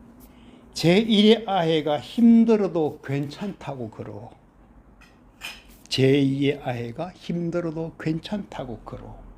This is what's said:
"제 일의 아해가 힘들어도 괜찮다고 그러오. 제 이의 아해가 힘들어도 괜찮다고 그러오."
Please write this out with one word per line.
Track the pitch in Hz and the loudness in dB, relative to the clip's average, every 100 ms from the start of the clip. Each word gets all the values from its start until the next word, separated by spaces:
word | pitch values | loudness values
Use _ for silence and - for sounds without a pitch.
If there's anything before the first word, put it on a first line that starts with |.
| - - - - - - - | -20 -20 -20 -20 -20 -20 -16
"제 | - 156 185 | 0 4 4
일의 | 226 208 214 220 - | 4 6 8 6 4
아해가 | 190 165 160 147 147 | -2 0 0 0 -4
힘들어도 | - - 233 226 226 220 190 170 151 - | -4 4 6 6 6 2 0 -2 -4 -4
괜찮다고 | - 139 143 147 202 175 - 139 113 | -6 -6 -6 -8 -12 -10 -12 -12 -12
그러오. | - 113 107 117 - _ _ _ - _ _ - _ _ _ - - - - - | -12 -14 -14 -18 -20 _ _ _ -20 _ _ -20 _ _ _ -16 -16 -20 -20 -8
제 | - 131 139 | 0 4 4
이의 | 139 135 139 139 | 2 0 -2 -2
아해가 | - 123 120 117 175 - | -6 -8 -10 -10 -12 -12
힘들어도 | - 170 170 170 170 156 165 - | -8 -6 -4 -4 -6 -8 -10 -8
괜찮다고 | - 160 - 208 190 - 135 110 - | -6 -6 -6 -10 -10 -12 -12 -14 -14
그러오." | 123 110 110 - | -16 -16 -18 -20